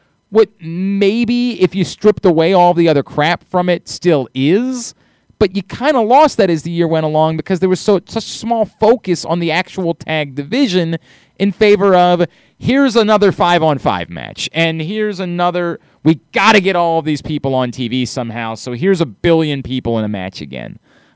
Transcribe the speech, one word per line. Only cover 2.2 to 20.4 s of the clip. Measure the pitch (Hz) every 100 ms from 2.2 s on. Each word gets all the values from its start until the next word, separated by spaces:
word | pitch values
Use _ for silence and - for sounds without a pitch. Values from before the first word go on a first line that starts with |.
away | 190 160 165
all | 190 175
the | 175 170
other | 147
crap | 127 - 151 175
from | _ 180 180
it, | 170 -
still | - 175 151 127
is, | 131 139 196 254 254 233 - _ _ _ -
but | 214 185
you |
kinda | - - 262 277
lost | 214 262 302 -
that | 190
as | 165
the | 165
year | 170 170
went | 160
along | 156 156 156 160
because | - 185
there | 185
was | 180
so, | - 202 -
such | -
small | - - 226 233
focus | 208 - 214 247 - 170
on | - 170
the | 170
actual | 160 185 - 175
tag | 165 - 156 147 131
division | 143 254 262 180 165 165 _ _ _ -
in | 196
favor | - 214 202 196 180
of, | 180 175 170 _ _ -
here's | - 269 277
another | 220 214 214 196
five-on-five | - 180 175 156 139 139 95 85
match, | 85 55 - -
and | 156 165 160
here's | 160 214 214 185
another, | 185 175 175 175 175 165 _ _
we | 151 160 _
gotta | 220 196 214
get | 185 185
all | 170 165
of |
these | 151 147
people | - 151 139
on | 131 123
T | 117 120
V | 127 123
somehow, | - 120 113 113
so | 113 -
here's | 123 180 185
a | 151
billion | 101 175 165 156 139
people | 123 127 120 113
in |
a | 107
match | 101 92 -